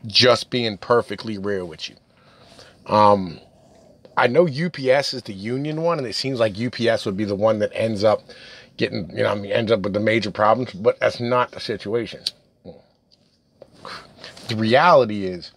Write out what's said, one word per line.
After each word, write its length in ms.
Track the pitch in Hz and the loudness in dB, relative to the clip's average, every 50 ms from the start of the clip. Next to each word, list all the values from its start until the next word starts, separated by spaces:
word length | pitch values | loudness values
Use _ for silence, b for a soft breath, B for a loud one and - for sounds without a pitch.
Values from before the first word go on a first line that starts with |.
| - | -12
Just 420 | 113 101 - 120 123 120 - - _ | -2 0 4 4 4 4 4 0 _
being 300 | - 123 117 113 101 90 | -4 -4 -4 -4 -6 -8
perfectly 580 | - - 120 120 107 - 104 98 - 110 110 | 0 2 2 2 2 -2 -10 -10 -8 -10 -10
real 300 | 98 95 104 101 95 90 | -6 -6 -4 -4 -4 -6
with 200 | 85 78 78 - | -10 -12 -14 -14
you. 80 | - - _ _ b b b b b b b b b b b b b b b _ | -16 -16 _ _ b b b b b b b b b b b b b b b _
Um, 520 | - - 107 104 104 104 98 92 87 80 - - _ _ _ _ _ _ _ _ _ _ _ _ - _ | 0 4 6 6 6 6 4 2 -8 -12 -16 -20 _ _ _ _ _ _ _ _ _ _ _ _ -6 _
I 80 | - 123 | 0 0
know 220 | 123 120 151 180 | 2 4 4 2
U 240 | 170 127 139 170 180 | 2 0 -4 -6 -6
P 180 | - - 131 127 | -6 -4 2 2
S 240 | 127 143 135 - - | 2 2 2 -2 -8
is 80 | 127 | -10
the 100 | - - | -10 -12
union 520 | 101 95 98 113 123 135 143 151 156 156 165 | -12 -10 -6 -6 -6 -4 -4 -6 -6 -4 -2
one, 160 | 170 165 156 | -2 -2 -2
and 80 | 131 | -4
it 80 | 113 95 | -6 -6
seems 240 | - - 135 135 117 | -6 -4 -4 0 0
like 180 | 113 110 95 | 0 0 0
U 140 | 101 117 123 | -4 -6 -6
P 180 | - - 117 117 | -4 -2 0 0
S 160 | 113 104 - | 0 0 -2
would 100 | 113 95 | -4 -4
be 80 | 95 110 | -4 -4
the 120 | 101 101 | -4 -2
one 240 | 92 104 113 110 107 | 0 2 2 2 2
that 120 | 104 - - | -2 -4 -2
ends 280 | 87 110 113 110 95 104 | -4 -4 -2 -2 2 4
up 200 | 107 104 - - B B B B B B B B B B | 2 2 2 -2 B B B B B B B B B B
getting, 340 | - 117 - 110 113 87 - | -4 -4 -4 -4 -6 -8 -8
you 100 | - 110 | -4 -2
know, 80 | 110 110 | -2 -2
I 60 | 104 | -2
mean, 160 | 104 101 101 | -4 -4 -2
ends 200 | 101 113 117 104 | -2 -2 2 2
up 100 | 113 104 | 0 0
with 120 | 92 101 95 | 0 -2 -2
the 60 | 104 | 0
major 320 | 107 107 110 117 98 104 | 0 2 2 2 0 -2
problems, 420 | 90 - 107 107 113 120 127 - - | -2 2 4 4 4 2 0 -8 -10
but 260 | 87 104 120 127 _ | 0 0 0 0 _
that's 200 | 113 107 - - | -2 -2 -2 -2
not 320 | 120 120 123 123 123 - | -4 -2 0 0 0 -2
the 80 | - - | -6 -12
situation. 600 | - - 110 95 - 101 107 120 113 95 - - - - _ _ _ _ _ _ _ 92 - - _ _ _ _ _ _ _ _ _ _ _ _ _ _ _ _ - _ _ _ - - - - - - _ B B B B - - | -8 -8 -8 -8 -6 -6 -4 -4 -6 -6 -12 -10 -10 -10 _ _ _ _ _ _ _ -20 -20 -20 _ _ _ _ _ _ _ _ _ _ _ _ _ _ _ _ -20 _ _ _ -18 -18 -18 -18 -18 -20 _ B B B B -18 -10
The 80 | - 113 | -8 -4
reality 720 | 107 110 110 117 139 160 180 170 139 123 107 107 104 98 | -2 2 4 4 6 6 8 8 6 6 4 -2 -4 -4
is 260 | 95 90 87 80 - _ | -6 -6 -8 -12 -18 _